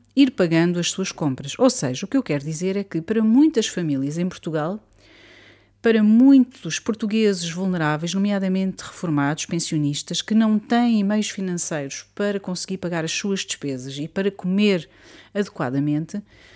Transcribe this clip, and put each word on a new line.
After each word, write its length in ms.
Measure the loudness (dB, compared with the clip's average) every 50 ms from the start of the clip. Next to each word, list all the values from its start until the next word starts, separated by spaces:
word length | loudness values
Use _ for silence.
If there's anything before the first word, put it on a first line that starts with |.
| -12 _ _
ir 160 | 2 2 2
pagando 460 | 2 0 0 2 4 2 2 2 0 0
as 140 | -2 -4
suas 200 | -4 -4 -6 -8
compras. 460 | -6 -4 -4 -4 -4 -4 -6 -10 -2 2
Ou 120 | 2 2
seja, 360 | 2 2 -2 -2 -4 -6 -6
o 40 | -4
que 80 | -2 -2
eu 60 | -2
quero 200 | -2 -4 -4 -4
dizer 320 | -6 -6 -4 -4 -4 -2
é 80 | -4 -4
que 180 | -4 -6 -6
para 220 | -4 -2 0 2 2
muitas 440 | 4 6 6 6 4 4 2 0 -2
famílias 500 | -2 -4 -2 -2 -2 -2 -2 -2 -2 -2
em 100 | -4 -4
Portugal, 560 | -6 -8 -8 -6 -4 -2 -2 -4 -6 -8 -12 _ _ _ _ _ -20 -20 -20 -20 -20 -20 -20 -20 -20 _ _ _ _ _
para 220 | 2 2 4 4 6
muitos 760 | 6 8 8 8 10 10 8 8 6 0 -6 -8 -8 -6 -4
portugueses 720 | -4 -4 -4 -2 -2 -2 0 2 2 2 2 0 -2 -6
vulneráveis, 640 | -6 -4 -2 -2 0 0 0 0 0 -2 -2 -2 -2
nomeadamente 720 | 0 0 0 0 0 0 0 0 0 0 -2 -4 -6 -10
reformados, 640 | -14 -10 -6 -4 -2 0 0 0 0 -2 -2 -4
pensionistas, 760 | -6 -4 -4 -2 -2 0 0 0 0 -2 -4 -6 -6 -8 -8
que 140 | -4 0 2
não 240 | 2 4 4 2 0
têm 440 | 0 0 0 2 2 2 2 2 2
meios 260 | 0 0 0 -2 -4
financeiros 760 | -6 -6 -6 -4 -4 -4 -4 -4 -4 -6 -6 -8 -10 -14 -16 _ _
para 260 | -4 -4 -2 -4 -4
conseguir 380 | -6 -6 -6 -6 -6 -6 -6 -6
pagar 280 | -6 -4 -4 -4 -4
as 60 | -4
suas 340 | -4 -4 -4 -4 -4 -4 -4
despesas 520 | -8 -10 -8 -8 -8 -8 -8 -8 -10 -10 -10
e 100 | -10 -6
para 220 | -6 -4 -4 -4
comer 600 | -4 -4 -4 -2 0 2 4 4 2 2 -2 -6 _ _ -20 -20 -20 -20 -20 -8 -6
adequadamente, 880 | -4 -4 -4 -4 -6 -4 -2 0 0 0 0 0 -2 -4 -6 -8 -12 -12 _ _ _ -20 -20 -20